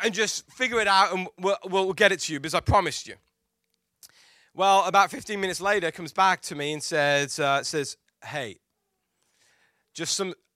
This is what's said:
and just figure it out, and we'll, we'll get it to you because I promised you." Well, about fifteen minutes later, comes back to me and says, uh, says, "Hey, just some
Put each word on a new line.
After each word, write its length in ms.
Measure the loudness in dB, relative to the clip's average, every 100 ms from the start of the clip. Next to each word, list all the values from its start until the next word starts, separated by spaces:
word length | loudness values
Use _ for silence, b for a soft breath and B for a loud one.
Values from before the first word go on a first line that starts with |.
and 100 | -4
just 360 | -2 -2 -4 -10
figure 280 | -4 -2 0
it 80 | 4
out, 240 | 4 4
and 160 | 0 -6 -4
we'll, 180 | -2 -2 -2
we'll 280 | -2 0
get 180 | 2 2
it 80 | 2
to 120 | -4
you 60 | -6
because 140 | -4
I 60 | -4
promised 480 | 2 2 2 -4 -12
you." 80 | -18 _ _ _ _ _ _ _ _ -20 b b b b
Well, 300 | 0 4 6 6
about 260 | 4 4
fifteen 280 | 0 -8 -4
minutes 220 | -4 -2
later, 300 | 0 0 0
comes 200 | -4 -6
back 300 | 2 2 2
to 120 | -4 -6
me 180 | -6
and 100 | -6
says, 560 | -4 0 2 2 0 -2
uh, 240 | 0 0
says, 340 | -2 -4 -6 -8 _ _
"Hey, 340 | -12 -10 -10 -14 _ _ _ _ _ _ _ _ _ _ _ _ _
just 220 | -10 -6 -4
some 180 | -6 -8 _